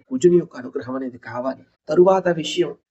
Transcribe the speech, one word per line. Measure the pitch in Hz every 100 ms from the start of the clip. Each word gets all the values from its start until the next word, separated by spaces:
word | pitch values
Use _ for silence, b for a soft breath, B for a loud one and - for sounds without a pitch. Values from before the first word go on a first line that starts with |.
| -
కుజుని | 131 175 175
యొక్క | 156 135
అనుగ్రహం | 127 135 120 131
అనేది | 131 120
కావాలి. | 113 120 127 127 _ _ -
తరువాత | 156 180 190 185
విషయం, | 165 147 - 170 - _